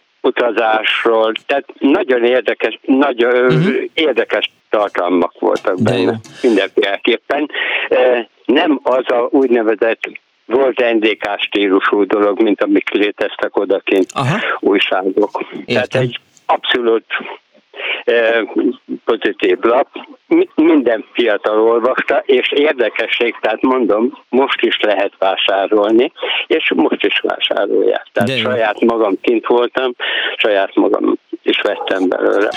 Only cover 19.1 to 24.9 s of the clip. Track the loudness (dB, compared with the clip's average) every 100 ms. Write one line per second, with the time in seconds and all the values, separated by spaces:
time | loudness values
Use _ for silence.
19.1 | -2 -2 -2 -2 0 2 2 0 -6 -18
20.1 | -16 0 2 2 2 4 4 2 -2 -4
21.1 | -2 0 0 0 2 4 2 0 -2 0
22.1 | -2 2 0 2 0 0 0 -2 -2 -4
23.1 | -2 -2 -2 -4 -2 0 0 2 0 0
24.1 | -4 -4 0 0 0 -2 0 0